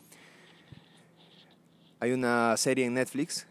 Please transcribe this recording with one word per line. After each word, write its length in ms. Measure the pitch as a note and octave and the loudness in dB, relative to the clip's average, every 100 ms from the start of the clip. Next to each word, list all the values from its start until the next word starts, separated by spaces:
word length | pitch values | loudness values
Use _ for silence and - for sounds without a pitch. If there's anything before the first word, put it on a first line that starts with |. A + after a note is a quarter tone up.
| - - - - - - - - - - _ _ - - - _ _ _ _ _ | -20 -20 -20 -20 -20 -20 -20 -20 -20 -20 _ _ -20 -20 -20 _ _ _ _ _
Hay 140 | A#2+ | -2
una 440 | B2+ B2 A#2+ A#2 A2 | 0 2 2 2 2
serie 280 | C3+ C3 | 2 0
en 100 | B2 | 0
Netflix. 520 | B2+ B2+ C3+ D#3+ - - | 0 -2 -4 -6 -8 -12